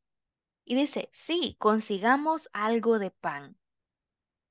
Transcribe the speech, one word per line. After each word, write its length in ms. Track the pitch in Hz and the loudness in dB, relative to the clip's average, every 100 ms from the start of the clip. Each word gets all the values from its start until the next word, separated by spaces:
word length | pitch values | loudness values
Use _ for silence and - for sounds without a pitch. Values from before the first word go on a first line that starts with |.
| _ _ _ _ _ _ - | _ _ _ _ _ _ -2
Y 100 | 247 | 0
dice, 340 | 285 208 - | 0 -2 -8
"Sí, 420 | - - 339 311 - | -10 -4 -2 -2 0
consigamos 880 | 214 220 214 196 220 277 302 320 - | 2 2 0 0 2 2 2 -2 -6
algo 460 | 202 214 233 226 226 | -4 0 2 2 2
de 120 | 190 | 0
pan." 460 | - 170 143 139 - _ _ _ _ _ _ _ _ _ | -6 -8 -8 -12 -20 _ _ _ _ _ _ _ _ _